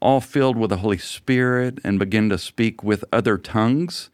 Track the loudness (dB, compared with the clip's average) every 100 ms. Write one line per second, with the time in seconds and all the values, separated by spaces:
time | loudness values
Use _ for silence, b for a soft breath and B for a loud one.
0 | 2 2 0 0 0 2 0 0 0 -2
1 | -4 -8 -2 0 2 0 -2 -4 -2 -2
2 | 0 2 2 0 -4 -2 -2 -2 -2 -2
3 | 0 0 2 0 -2 0 2 2 -2 -8
4 | -14